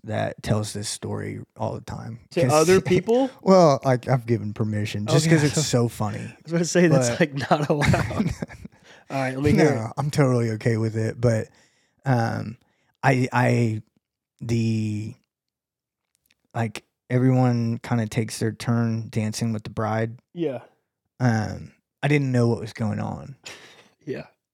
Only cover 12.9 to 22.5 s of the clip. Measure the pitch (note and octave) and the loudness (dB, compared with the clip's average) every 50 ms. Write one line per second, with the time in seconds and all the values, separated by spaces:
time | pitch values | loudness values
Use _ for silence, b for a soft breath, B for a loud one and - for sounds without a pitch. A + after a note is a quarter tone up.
12.9 | _ - - C#3 C3+ B2+ B2+ - - B2 B2 A#2+ A#2+ A#2+ A#2+ A2+ A2 G#2+ - _ | _ -2 0 2 2 2 0 0 2 2 2 4 4 2 2 0 -2 -4 -8 _
13.9 | _ _ _ _ _ _ _ _ _ - - A#2 A#2 A2+ A2+ A2+ A2+ A2 G#2+ G#2+ | _ _ _ _ _ _ _ _ _ -12 -6 -4 -2 0 0 0 0 -2 -2 -4
14.9 | G#2 G#2 G#2+ A2 A#2 _ _ _ _ _ _ _ _ _ _ _ _ _ _ _ | -4 -6 -8 -10 -14 _ _ _ _ _ _ _ _ _ _ _ _ _ _ _
15.9 | _ _ _ _ _ _ _ _ _ _ _ _ - A#2 A2+ G#2+ - - _ _ | _ _ _ _ _ _ _ _ _ _ _ _ -4 -4 -4 -4 -4 -10 _ _
16.9 | _ _ _ - B2 B2 B2+ C3 B2+ B2+ B2+ B2 A#2+ A#2+ A#2 A2+ A#2+ B2+ - - | _ _ _ -2 0 2 4 4 4 4 4 2 2 0 0 -2 -4 -4 -4 -4
17.9 | A#2+ A#2 A2 G#2 - B2 A2 G#2 - - A#2 A2+ G#2 - - B2 A#2 A#2 A#2 A2+ | -2 -2 -2 -2 -2 -4 -4 -4 -4 -4 -4 -4 -4 -4 -2 -2 0 0 0 -2
18.9 | A2+ A2 A2 G#2 - A2+ G#2+ G#2+ G#2 - A#2+ A2+ A2 G#2 - - G#2 - A2 G#2+ | -2 -4 -6 -6 -4 -4 -4 -4 -4 -4 -4 -4 -4 -6 -8 -10 -8 -6 -4 -2
19.9 | G#2+ A2 A2+ A#2 A#2 - _ _ - F3 E3 D3 C3 A#2 - _ _ _ _ _ | -2 -2 -4 -4 -8 -14 _ _ -8 -6 -6 -4 -6 -8 -12 _ _ _ _ _
20.9 | _ _ _ _ _ - B2+ B2 A2+ A2 G#2+ G#2 G2 - - - _ _ _ _ | _ _ _ _ _ 0 0 2 2 0 -2 -4 -8 -10 -14 -18 _ _ _ _
21.9 | _ - - C#3+ D3+ C#3+ C#3 C3 B2+ B2 A#2+ A#2 | _ -4 0 2 2 2 2 2 2 2 2 2